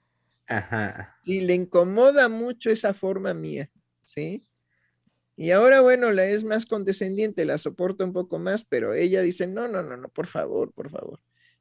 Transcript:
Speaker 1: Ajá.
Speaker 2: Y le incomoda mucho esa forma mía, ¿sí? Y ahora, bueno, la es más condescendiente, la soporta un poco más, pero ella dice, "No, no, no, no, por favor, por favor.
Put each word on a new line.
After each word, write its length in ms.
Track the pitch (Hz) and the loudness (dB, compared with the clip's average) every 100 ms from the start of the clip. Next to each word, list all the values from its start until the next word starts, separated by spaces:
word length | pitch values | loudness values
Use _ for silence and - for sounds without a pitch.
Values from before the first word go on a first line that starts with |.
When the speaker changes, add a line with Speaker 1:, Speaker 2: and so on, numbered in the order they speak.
| _ _ _ _ - | _ _ _ _ -6
Speaker 1:
Ajá. 720 | 110 - 110 101 - 95 _ | -6 -4 -4 -4 -8 -14 _
Speaker 2:
Y 160 | 175 190 | -4 -2
le 120 | 180 | 0
incomoda 760 | 180 180 175 185 208 269 285 240 | 0 2 2 2 4 6 6 2
mucho 400 | 226 240 240 226 | 0 -6 -4 -2
esa 240 | 220 208 | 0 -2
forma 400 | 196 190 190 190 | -2 -4 -4 -4
mía, 340 | 165 156 143 139 _ _ _ | -6 -8 -8 -10 _ _ _
¿sí? 420 | - 151 160 214 - _ _ _ _ _ _ _ _ - | -16 -10 -10 -10 -16 _ _ _ _ _ _ _ _ -6
Y 140 | 165 | 2
ahora, 300 | 190 247 269 | 6 8 8
bueno, 280 | 254 254 240 | 8 6 4
la 120 | 190 190 | 2 2
es 180 | 214 | 0
más 200 | 220 220 226 | -2 -4 -2
condescendiente, 800 | 214 196 196 190 196 214 196 | -4 -2 -2 -4 -2 -2 -2
la 140 | 156 151 | -2 -2
soporta 460 | - 185 185 190 | -6 -4 -4 -2
un 80 | 185 | -4
poco 240 | 185 180 165 | -4 -6 -6
más, 260 | 180 214 | -4 -4
pero 300 | - 120 107 | -4 -4 -2
ella 260 | 113 180 190 | 0 2 2
dice, 260 | 180 180 180 | 0 -2 -4
"No, 220 | 208 240 | -6 -6
no, 140 | 190 | -6
no, 140 | 151 123 | -8 -12
no, 120 | 131 | -10
por 180 | - 180 | -10 -6
favor, 440 | - - - - | -6 -4 -4 -4
por 180 | - 143 | -8 -14
favor. 300 | - - - _ _ _ _ | -12 -14 -16 _ _ _ _